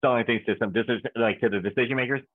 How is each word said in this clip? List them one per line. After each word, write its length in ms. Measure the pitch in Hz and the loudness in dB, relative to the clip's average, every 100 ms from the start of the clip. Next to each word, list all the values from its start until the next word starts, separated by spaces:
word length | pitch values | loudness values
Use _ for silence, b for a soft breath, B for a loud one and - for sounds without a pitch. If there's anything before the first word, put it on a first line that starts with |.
selling 240 | 139 123 113 | 4 2 2
things 160 | 113 - | 0 0
to 100 | 98 | -2
some 120 | 107 | 0
deci-, 300 | 95 113 117 - - | 0 0 -2 -4 0
like, 240 | 113 113 | 0 2
to 80 | 117 | 0
the 100 | 101 | 0
decision 380 | 95 104 120 131 | -2 -2 -2 0
makers 240 | 123 135 135 | -2 -2 -6